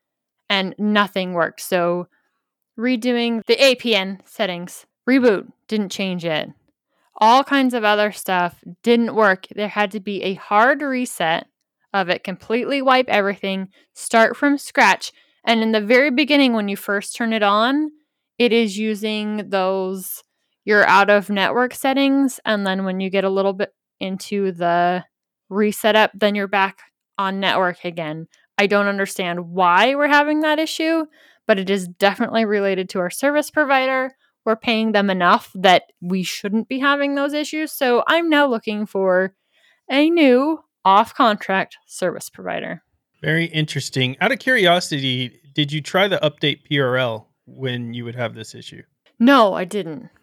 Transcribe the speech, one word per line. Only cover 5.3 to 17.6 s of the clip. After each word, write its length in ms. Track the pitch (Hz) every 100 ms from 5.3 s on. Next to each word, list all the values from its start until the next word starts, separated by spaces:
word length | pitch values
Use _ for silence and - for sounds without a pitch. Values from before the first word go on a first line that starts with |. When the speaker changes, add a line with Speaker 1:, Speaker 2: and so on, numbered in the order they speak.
| 190 - _ _
Speaker 1:
didn't 240 | 220 196
change 320 | - 190 180
it. 260 | 165 151 - - _ _ _ _ _ -
All 260 | 220 254
kinds 300 | 277 277 262
of 100 | 240
other 300 | 214 208 208
stuff 500 | - - 185 175 - - 175
didn't 320 | 233 233 226 180
work. 320 | 208 190 -
There 140 | - 208
had 240 | 208 208
to 80 | 214
be 220 | 196 196
a 120 | 185 190
hard 460 | - 208 240 285
reset 640 | 294 254 247 - 160 165 - _ _ _ _
of 160 | 196 175
it, 140 | 180
completely 580 | - 185 - 226 - 277
wipe 280 | 262 254 254
everything, 580 | 208 196 190 196 190 190 _ _
start 440 | - - 226 226 240
from 200 | 285 285
scratch. 540 | - - 214 180 - - _ _ -
And 160 | 226
in 100 | 220
the 80 | 220
very 300 | 202 247 285
beginning, 420 | 254 277 294 269
when 160 | 226 202
you 80 | 196
first 380 | - 202 - -
turn 180 | 226
it 100 | 226
on, 480 | 202 208